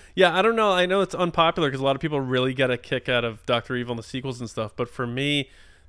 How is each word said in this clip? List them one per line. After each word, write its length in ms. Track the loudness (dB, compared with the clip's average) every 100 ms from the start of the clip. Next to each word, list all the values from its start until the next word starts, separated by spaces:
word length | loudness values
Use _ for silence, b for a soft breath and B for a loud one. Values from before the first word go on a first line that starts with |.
| B
yeah, 220 | B 4 6
I 60 |
don't 120 | 2 4
know. 160 | 2
I 120 | 2
know 160 | 2 2
it's 140 | 0
unpopular 560 | 0 -2 2 2 2 0
'cause 100 | 0
a 40 |
lot 120 | 0 0
of 60 |
people 180 | -2 -2
really 320 | 0 0 0
get 180 | 0 0
a 60 | 0
kick 320 | -4 -6 -2
out 160 | -2
of 200 | -2 -4 -2
Doctor 280 | -2 -2
Evil 180 | -6 -4
and 60 | -8
the 40 |
sequels 380 | -8 -8 -8 -8
and 100 | -8
stuff. 220 | -6 -6 -6
But 140 | -6
for 160 | -6 -6
me, 420 | -2 -2 -2 -4 b b b